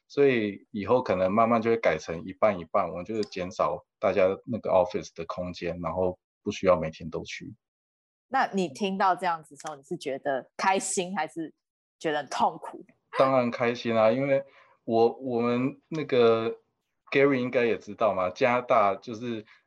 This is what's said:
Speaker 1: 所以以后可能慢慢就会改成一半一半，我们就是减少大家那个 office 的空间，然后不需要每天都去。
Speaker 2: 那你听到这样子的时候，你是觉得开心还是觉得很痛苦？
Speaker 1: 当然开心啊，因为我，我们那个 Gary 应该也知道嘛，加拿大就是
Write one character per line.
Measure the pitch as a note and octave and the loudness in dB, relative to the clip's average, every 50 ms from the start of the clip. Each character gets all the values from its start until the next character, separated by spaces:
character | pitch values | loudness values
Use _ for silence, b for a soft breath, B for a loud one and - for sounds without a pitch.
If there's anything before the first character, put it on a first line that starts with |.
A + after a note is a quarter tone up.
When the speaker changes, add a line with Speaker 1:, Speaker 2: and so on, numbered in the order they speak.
| b _ | b _
Speaker 1:
所 | - C#3+ C#3+ C#3 | 2 4 4 4
以 | B2+ A2+ G#2 G#2 G2+ - _ _ | 4 2 0 -2 -4 -8 _ _
以 | - G#2 F#2+ | -8 -4 0
后 | F#2+ B2 B2+ | 2 2 2
可 | - - F#2+ | 2 2 0
能 | F#2 F#2 F#2 | 2 2 2
慢 | G2 A#2 A2+ A#2 | 4 4 4 4
慢 | A#2+ A2+ | 4 2
就 | G#2+ A#2 | 2 2
会 | A#2 | 0
改 | A2+ - F2+ D#2+ D#2 | 2 2 0 0 0
成 | - - E2 E2+ E2+ | -4 -6 -8 -8 -8
一 | F#2 | -10
半 | F#2 - A2 G#2+ G2 F2 | -4 0 0 0 0 0
一 | E2 | -6
半， | - - G2+ F#2 E2 | -2 -2 -2 0 -2
我 | E2 | -4
们 | F2 F2 | -8 -8
就 | G2+ A2+ | -6 -4
是 | A2 | -4
减 | G2+ - - F#2+ F2+ F2+ | -6 -6 -6 -8 -8 -6
少 | - - E2+ - - - - _ _ - | -2 -2 -2 -2 -2 -6 -10 _ _ -2
大 | - G2+ | 0 0
家 | F2+ G2+ F#2 F#2 F#2+ - - | 2 4 4 2 2 -2 -6
那 | C3+ A#2 G2+ | -8 -8 -6
个 | - D#2+ | -2 2
office | E2 F#2 F2 - - F2+ E2 - - | 4 4 4 2 0 -8 -8 -10 -12
的 | - E2+ | -12 -10
空 | - - F#2 F2+ F2 | -8 -8 -8 -8 -8
间， | E2+ - F2+ E2+ E2 F2+ | -8 -8 -6 -6 -6 -6
然 | E2+ E2 | -6 -6
后 | E2+ F#2 F#2 F2+ F2+ _ _ _ _ _ | -2 -2 -2 -2 -2 _ _ _ _ _
不 | - G#2 | -8 -8
需 | G2+ - F#2+ | -6 0 2
要 | F#2 F2+ | 2 4
每 | E2+ D#2+ D#2+ | 2 2 -6
天 | - - E2+ D#2+ | -8 -10 -12 -10
都 | D#2+ E2 - | -10 -10 -10
去。 | - - - - - - _ _ _ _ _ _ _ _ _ _ _ _ _ _ - | -10 -14 -14 -14 -16 -18 _ _ _ _ _ _ _ _ _ _ _ _ _ _ -6
Speaker 2:
那 | B3 C4 A#3 - | -2 -2 -2 -2
你 | G3 G3 F3+ E3+ | -2 -2 -4 -4
听 | A3+ - G#3+ F#3+ F#3+ | -4 -4 -4 -4 0
到 | F#3+ G3+ F#3+ F3 | 0 2 2 2
这 | E3+ F#3+ | 0 0
样 | F3 E3 D#3+ | -4 -4 -4
子 | D#3 - C#3+ | -8 -16 -18
的 | C#3+ | -14
时 | - D#3 | -12 -12
候， | D3+ | -12
你 | C#3 | -12
是 | C#3 - F3+ | -10 -10 -10
觉 | D#3 - C#3+ C3+ C3+ | -8 -6 -6 -6 -6
得 | - D3 C3+ B2 - _ _ | -4 -4 -4 -4 -4 _ _
开 | - - F#3+ F#3+ G3 | -2 0 0 0 0
心 | - - - G3 F3 F3+ G3 | 0 -2 -4 -4 -4 -4 -4
还 | F3+ D#3 | -6 -6
是 | D#3 - E3+ D#3+ - - _ _ _ _ _ _ _ _ - | -6 -6 -8 -10 -10 -12 _ _ _ _ _ _ _ _ -6
觉 | - D#3+ | -4 -4
得 | D3+ D3 | -2 -4
很 | C#3 - | -4 -6
痛 | - - A3+ F#3 D#3 E3 | -2 0 0 0 -2 -4
苦？ | - - - - - _ _ _ _ _ - - | -14 -14 -14 -16 -18 _ _ _ _ _ 0 2
Speaker 1:
当 | C3+ C3+ | 4 4
然 | C3+ B2+ A#2+ A#2 | 4 2 2 0
开 | A#2 - A#2+ A#2 B2 | 0 0 0 0 -2
心 | A#2+ - A#2 A2+ | -2 -2 0 2
啊， | A2+ A2 A2 | 4 4 4
因 | A#2 C3 C#3 | 4 2 0
为 | C#3+ C3+ C3+ C#3 b b b b b b b b | 0 0 0 -2 b b b b b b b b
我， | B2 A2+ A2+ A#2 A#2+ - - | 0 4 4 4 4 2 -2
我 | C3+ C3 A#2+ A#2 | -6 -4 -2 0
们 | A#2+ A#2+ A#2+ B2 B2+ C#3 - - _ - | 0 0 0 0 -2 -2 -4 -8 _ -10
那 | E3 D#3 C#3+ | -8 -6 -4
个 | C3 C3+ A#2+ A#2 A#2 A2+ A2+ A2+ A#2 A2+ - _ _ _ _ _ _ _ _ _ - | 0 4 4 6 6 6 4 0 -4 -6 -8 _ _ _ _ _ _ _ _ _ -2
Gary | - C#3 C3+ C#3+ C#3 B2 | 2 4 4 4 4 2
应 | B2 B2+ | 0 0
该 | B2+ B2 A#2+ | 0 0 2
也 | A#2 G2+ | 2 0
知 | - - G#2+ G2+ | -2 -6 -8 -4
道 | - A#2 G#2 F#2+ | 0 0 0 2
嘛， | F#2 F#2 F#2 | 0 -2 -2
加 | - - C3+ A#2+ | 0 0 2 2
拿 | B2 B2 | 2 2
大 | B2 - C3 A2+ G2+ G2 G2 | 2 2 4 4 4 4 2
就 | G2 - C3 A2+ | -2 -6 -12 -10
是 | G#2+ B2 A#2+ A2+ G#2+ G#2 b b b b | -8 -8 -8 -8 -8 -10 b b b b